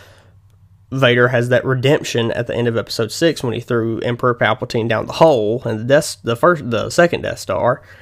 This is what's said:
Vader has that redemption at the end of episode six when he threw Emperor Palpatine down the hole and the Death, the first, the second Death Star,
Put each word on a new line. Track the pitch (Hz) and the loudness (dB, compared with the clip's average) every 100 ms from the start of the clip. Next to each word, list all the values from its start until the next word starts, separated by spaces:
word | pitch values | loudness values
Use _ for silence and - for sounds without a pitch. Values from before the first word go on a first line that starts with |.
| - _ _ _ _ _ _ _ - | -20 _ _ _ _ _ _ _ -8
Vader | 135 127 123 120 | 0 2 4 2
has | 123 120 | 2 0
that | 123 | 0
redemption | - 127 127 151 - 120 113 | 0 0 2 0 0 -2 -2
at | - 117 | -4 -4
the | |
end | - 120 | -2 -2
of | 113 | -2
episode | 95 - 113 | -4 -4 -4
six | - 165 - | 0 0 0
when | 123 | -4
he | 107 | -6
threw | - 120 113 110 | -2 -2 -2 -2
Emperor | 120 120 127 | -4 -2 -2
Palpatine | 120 107 110 - 120 113 | 0 0 0 -4 -2 0
down | 110 - | -2 -2
the | |
hole | - 165 127 107 117 | 4 6 6 2 -2
and | 117 110 | -4 -4
the | |
Death, | 120 147 160 - | 2 2 2 -6
the | 117 113 | -6 2
first, | 180 160 123 | 2 2 -2
the | 107 107 | -4 -2
second | 143 170 - | 2 2 0
Death | 95 - | -6 -8
Star, | - 92 110 - - - | -6 -2 0 -2 -6 -20